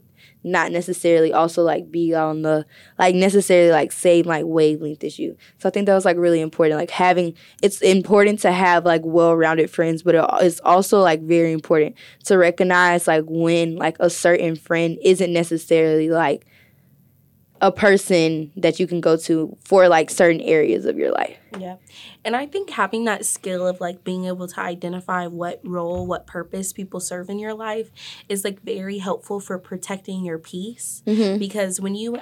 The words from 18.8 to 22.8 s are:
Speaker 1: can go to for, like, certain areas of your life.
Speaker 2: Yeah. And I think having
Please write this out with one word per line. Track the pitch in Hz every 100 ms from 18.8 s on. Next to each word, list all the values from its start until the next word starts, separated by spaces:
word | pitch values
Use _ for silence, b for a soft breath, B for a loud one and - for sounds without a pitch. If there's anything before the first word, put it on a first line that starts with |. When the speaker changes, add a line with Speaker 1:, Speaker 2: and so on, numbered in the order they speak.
| 170
Speaker 1:
can | 175
go | 160 160
to | - 160 156 -
for, | - 196 180
like, | 160 156
certain | - 175 165
areas | - 156 151 - -
of | -
your | 71
life. | - - - _ 190
Speaker 2:
Yeah. | 185 185 B B B B 220
And | 240
I | 285
think | 392 403
having | -